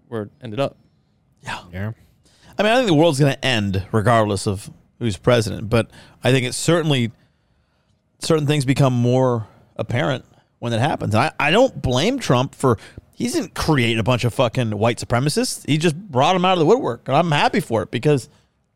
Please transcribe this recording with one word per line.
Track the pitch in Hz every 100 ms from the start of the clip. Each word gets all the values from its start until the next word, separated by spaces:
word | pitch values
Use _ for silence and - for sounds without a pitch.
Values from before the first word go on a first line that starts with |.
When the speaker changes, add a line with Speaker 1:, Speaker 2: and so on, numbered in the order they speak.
| _
Speaker 1:
where | 113
it | 104 _
ended | 123 107
up. | 139 - _ _ _ _ _ _
Speaker 2:
Yeah. | 123 - 90
Speaker 3:
Yeah. | 90 104 117 _ _ _ _ - -
Speaker 2:
I |
mean, | 208
I | 240
think | 247
the |
world's | 151 170 135
gonna | 143 127
end | 131 120 101 95 90
regardless | 113 104 117 107 101 -
of | 98 - - _ -
who's | 117 98
president, | - 120 107 95 107
but | 117 - - - _
I | 120
think | 131 123
it's | 117
certainly, | - 170 156 139 117 - _ _ _ _ _ _ _ _ _ _
certain | - 160 127
things | 151
become | 127 135 139
more | 123 120 127 131 120 110 _ _ -
apparent | 110 120 160 131 - _ _ _
when | 120
that | 117
happens. | 139 185 -
And | 107
I, | 151 -
I | 143
don't | 196 262 -
blame | - 123 180 269
Trump | - 123 135
for, | - 135 113 - - -
he | - 240
didn't | 330 202
create | - - 151 117 113
a |
bunch | 107 123
of | 123
fucking | - 123 - 117 104
white | 113 117
supremacists. | - 120 143 220 247 - -
He | 156
just | 165 151
brought | 214 123 147 185
'em |
out | 180
of | 180
the | 156
woodwork. | 240 151 117 -
And | 135
I'm | 175
happy | 147 226 247
for | - 113
it | -
because | 120 143 147 - _ _ _ _